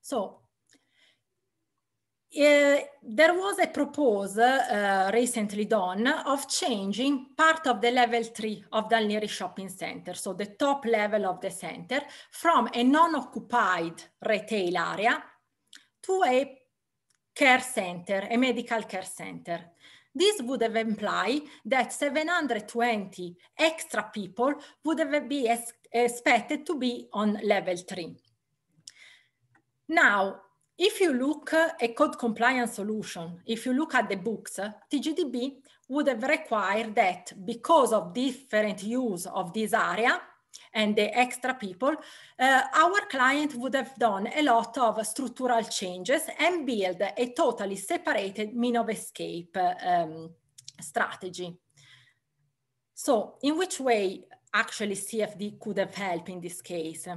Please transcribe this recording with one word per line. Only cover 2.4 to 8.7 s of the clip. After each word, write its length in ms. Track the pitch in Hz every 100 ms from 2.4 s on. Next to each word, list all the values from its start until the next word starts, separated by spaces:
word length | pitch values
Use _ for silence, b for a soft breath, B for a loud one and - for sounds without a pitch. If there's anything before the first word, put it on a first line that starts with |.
| 294 294 285 285 - -
there 300 | - 220 320
was 260 | 349 381 381
a 80 | 339
proposal, 760 | - 285 285 285 202 196 196
uh, 680 | 240 269 - 208 202 196 190
recently 520 | 220 240 240 208 202 214
done 420 | 220 180 190 240
of 400 | 302 294 285 -
changing 800 | - 359 220 196 202 269 277 - -
part 300 | 320 320 285
of 120 | 226
the 120 | 233
level 320 | 254 240 233
three 400 | 226 - 220 208 -